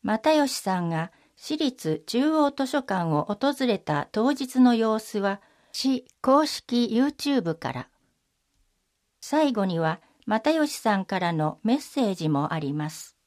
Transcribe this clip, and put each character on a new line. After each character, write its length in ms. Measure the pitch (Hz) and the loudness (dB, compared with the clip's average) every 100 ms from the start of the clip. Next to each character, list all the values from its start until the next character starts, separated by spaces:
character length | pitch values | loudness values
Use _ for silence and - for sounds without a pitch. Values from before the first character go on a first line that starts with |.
又 440 | 202 220 311 311 285 | -2 0 2 4 2
吉 160 | - | -2
さ 180 | 196 185 | -4 -2
ん 80 | 170 | 0
が 240 | 165 170 _ _ _ | -2 -4 _ _ _
私 220 | - 311 | -8 -2
立 460 | 294 254 - - - | -2 -2 -4 -4 -2
中 240 | 233 294 | 0 2
央 180 | 311 285 | 2 2
図 160 | 285 262 | 0 -2
書 140 | 294 | -2
館 260 | 269 190 170 | -2 -2 0
を 180 | 147 156 | 0 -2
訪 400 | 202 277 277 254 | -2 -2 0 0
れ 140 | 196 | 0
た 280 | - 147 - | 0 -2 -2
当 180 | 214 240 | 0 0
日 300 | 294 262 254 | 0 -2 4
の 140 | 247 226 | 4 6
様 220 | 220 220 | 2 0
子 220 | 214 208 | -4 -2
は、 220 | 196 196 _ _ _ | -2 -4 _ _ _
市 320 | - 262 254 _ _ | -4 -2 -2 _ _
公 240 | - 277 302 | 2 4 2
式 400 | - - 240 240 | -6 -2 0 2
YouTube 720 | 220 277 294 285 269 170 156 | 2 0 -2 -2 0 0 -4
か 140 | 127 | -6
ら。 160 | 123 - _ _ _ _ _ _ _ _ _ _ _ _ _ | -8 -12 _ _ _ _ _ _ _ _ _ _ _ _ _
最 320 | - 294 294 | -2 2 2
後 140 | 214 190 | 2 0
に 120 | 165 | 0
は 200 | 160 165 _ _ - | 0 -2 _ _ -4
又 280 | 220 285 | 0 2
吉 260 | 320 294 - | 2 0 0
さ 160 | 226 196 | 0 0
ん 80 | |
か 160 | 185 190 | 0 -2
ら 140 | 175 | 0
の 260 | 165 151 - | 0 -2 -2
メ 120 | 214 277 | 0 0
ッ 60 | |
セ 300 | - 285 220 | -2 -2 -2
ー 40 | 180 | 0
ジ 140 | 156 | 0
も 240 | 143 151 | 0 0
あ 60 | 160 | -2
り 120 | 143 | -4
ま 180 | 151 151 | -4 -6
す。 280 | - - _ | -10 -18 _